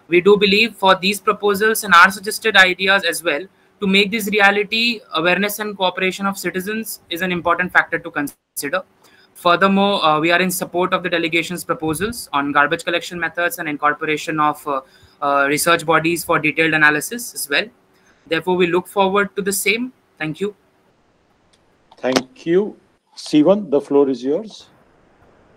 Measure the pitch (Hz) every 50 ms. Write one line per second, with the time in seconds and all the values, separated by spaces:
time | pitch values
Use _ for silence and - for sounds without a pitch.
0 | _ - 160 175 170 190 208 202 208 202 190 208 226 233 - - - 190 190 185
1 | 170 190 208 196 - - 208 202 202 208 202 190 214 220 220 214 - 202 180 170
2 | 175 196 190 202 190 208 208 - - 226 208 202 190 185 180 180 190 190 196 196
3 | 190 175 160 151 160 170 147 143 185 - _ _ _ _ _ - - 190 190 196
4 | 208 202 190 233 202 202 202 208 202 196 202 208 208 202 214 226 226 240 240 208
5 | - - - 160 160 175 180 185 202 208 202 - 214 208 202 196 190 180 180 185
6 | 185 185 180 - 196 196 196 - - 180 165 190 185 196 214 220 220 - - -
7 | _ - 170 165 185 185 180 175 151 175 170 170 180 175 - 170 156 - - 160
8 | 156 170 - 151 143 139 - _ _ _ - - - 143 147 185 - _ _ _
9 | _ _ _ _ _ _ _ - - 175 170 170 190 196 196 196 196 202 202 196
10 | - 156 151 151 151 170 175 175 185 185 180 - 180 165 - 175 185 180 185 180
11 | 175 180 170 165 170 165 160 170 160 - 180 170 - - 165 156 - 160 156 151
12 | 185 220 240 - - - - 143 139 143 143 147 143 151 165 165 - - 170 170
13 | 165 - 185 175 170 160 160 175 175 175 170 - 170 156 147 143 - 147 147 -
14 | 156 151 156 147 - - 160 156 151 151 147 - - 151 143 135 131 _ _ _
15 | _ - _ - - 143 143 139 139 139 147 147 - 170 170 170 160 156 165 156
16 | 156 165 175 165 - - 170 156 147 151 143 - 160 160 156 156 151 151 151 151
17 | 147 - 233 240 240 - - - - - 143 151 202 226 _ _ _ _ _ _
18 | _ _ _ _ _ - 160 160 160 185 185 180 185 170 165 180 180 - - 202
19 | 196 190 190 202 202 196 - - 196 196 196 196 - 202 202 226 247 254 - _
20 | _ _ _ - 156 156 147 - 190 208 202 _ _ _ _ _ _ _ _ _
21 | _ _ _ _ _ _ _ _ _ _ _ _ _ _ _ _ _ _ - _
22 | - 123 131 131 123 - _ - - 165 170 185 208 208 - - _ _ _ _
23 | _ _ _ - - - - 151 147 160 196 214 208 160 131 143 139 - 143 143
24 | 143 131 135 120 123 135 147 175 226 214 - - - - _ _ _ _ _ _
25 | _ _ _ _ _ _ _ _ _ _ _